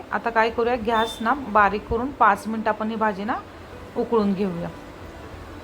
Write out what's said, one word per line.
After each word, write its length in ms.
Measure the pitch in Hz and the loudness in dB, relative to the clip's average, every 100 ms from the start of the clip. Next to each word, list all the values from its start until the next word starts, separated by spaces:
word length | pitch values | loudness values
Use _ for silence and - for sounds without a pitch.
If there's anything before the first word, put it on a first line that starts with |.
| - | -6
आता 180 | 208 233 | -4 0
काय 200 | 226 226 | 2 2
करूया, 240 | - 233 247 214 | 2 0 0 2
गॅस 300 | 226 226 - | 2 0 0
ना 140 | 226 | 0
बारीक 540 | 285 233 208 202 202 - | 0 2 4 6 4 -2
करून 220 | 226 262 | -2 -2
पाच 360 | - 220 202 214 | 4 6 6 0
मिनिट 220 | 220 220 | -2 0
आपण 220 | 214 220 | 0 -2
ही 60 | 226 | 0
भाजी 280 | 220 190 | 0 0
ना 100 | 214 359 - - - - - 233 | -4 -4 -6 -16 -16 -16 -8 -4
उकळून 360 | 233 233 202 | 2 4 4
घेऊया. 360 | 185 196 170 170 - - - - - - - - - | 2 0 -2 -6 -10 -16 -16 -16 -14 -14 -14 -14 -6